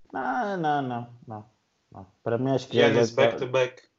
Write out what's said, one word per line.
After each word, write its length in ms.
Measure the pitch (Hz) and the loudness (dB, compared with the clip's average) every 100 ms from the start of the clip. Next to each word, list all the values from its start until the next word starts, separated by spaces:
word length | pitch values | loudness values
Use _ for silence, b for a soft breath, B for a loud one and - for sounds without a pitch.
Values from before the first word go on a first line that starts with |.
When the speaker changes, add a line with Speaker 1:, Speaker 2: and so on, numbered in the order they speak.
| _ | _
Speaker 1:
Não, 460 | - - 254 208 185 | -8 -4 -4 -4 -2
não, 240 | 156 147 | 0 -2
não, 320 | 131 120 117 - 120 | -2 -6 -10 -16 -16
não, 180 | 107 104 _ _ _ _ | -16 -16 _ _ _ _
não. 160 | 95 92 _ | -20 -20 _
Para 140 | 117 117 | -4 -2
mim 140 | 135 | 0
acho 160 | 127 - | -2 0
que 100 | 117 | 4
já 120 | 117 | 4
Speaker 2:
Giannis 200 | 117 113 | 4 2
Speaker 1:
já 60 | 120 | 4
tá 60 | |
Speaker 2:
back 140 | 113 143 | 2 2
to 80 | 123 | -2
back. 360 | 131 123 - _ | 0 0 -4 _